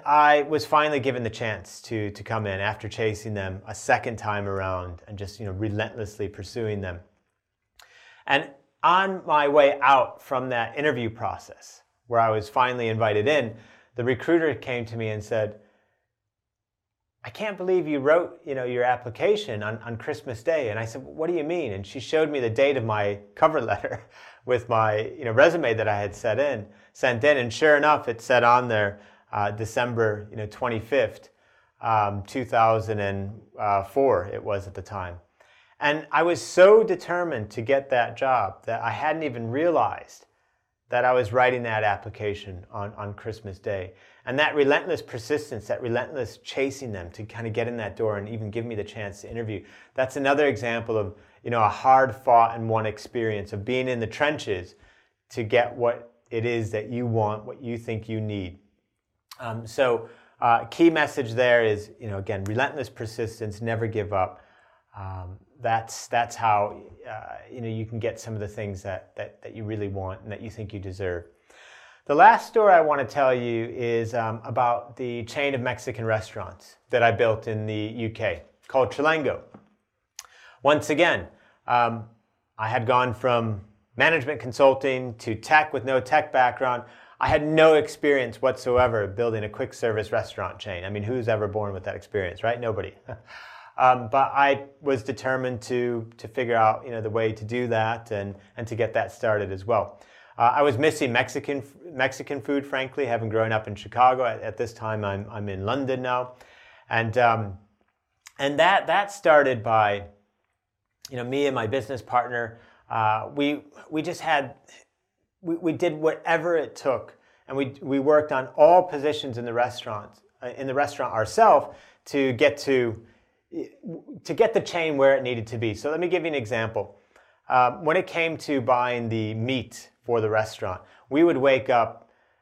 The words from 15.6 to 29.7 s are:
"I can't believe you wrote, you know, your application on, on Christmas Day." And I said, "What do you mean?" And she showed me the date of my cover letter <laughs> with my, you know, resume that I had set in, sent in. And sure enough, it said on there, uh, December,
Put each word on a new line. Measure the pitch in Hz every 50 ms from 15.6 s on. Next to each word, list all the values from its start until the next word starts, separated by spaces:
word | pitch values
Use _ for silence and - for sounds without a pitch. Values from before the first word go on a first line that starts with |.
| _ _ _ _ _ _ _ _ _ _ _ _ _ _ _ _ _ _ _ _ _ _ _ _ _ _ _ _ _ _ _ _ -
"I | -
can't | - - 202 214 202 180
believe | 180 185 185 180 160
you | 151 151 143
wrote, | 131 143 156 175 175 - - - -
you | 156 139
know, | 131 127
your | 123 123 123 120
application | 123 127 123 - 123 110 - 147 190 214 208 - - 117 104
on, | 104 104 110 113
on | - 120 117 113
Christmas | - - 147 139 - 135 120 107
Day." | - - 165 156 135 113
And | 104 110
I | 113
said, | 113 - 135 131
"What | 143 143 151 156 165
do | 175
you | 170 147
mean?" | 151 175 175 156 120 98
And | 98 98
she | - - 135
showed | 113 - - 156 156 151
me | 147 139
the | 123 117
date | 110 123 139 143 143 131
of | 113
my | 113 107 104 104 101 101 101 - - _
cover | - - 156 156 151
letter | 117 110 98 - - - - 110 - _ _ - -
<laughs> | - - _ _
with | - 123 117 113 117
my, | 120 110 110 107 107 107 110 - - -
you | 143
know, | 117
resume | 110 117 143 170 165 175 151 120 113
that | 110 110 107
I | 107 101
had | 104 101 87
set | - - 117 107 113
in, | 143 147 131 110 101 - - _ _ _ _
sent | - - 131 123 117 113
in. | 147 147
And | 139 123 117
sure | 107 - 156 156 151
enough, | 143 143 151 151 143 - -
it | 113 -
said | - - 127 120 120
on | 120 120 123 127 120
there, | 113 107 104 101 98 - - - _ _ _ _ -
uh, | 104 104 104
December, | 104 110 110 107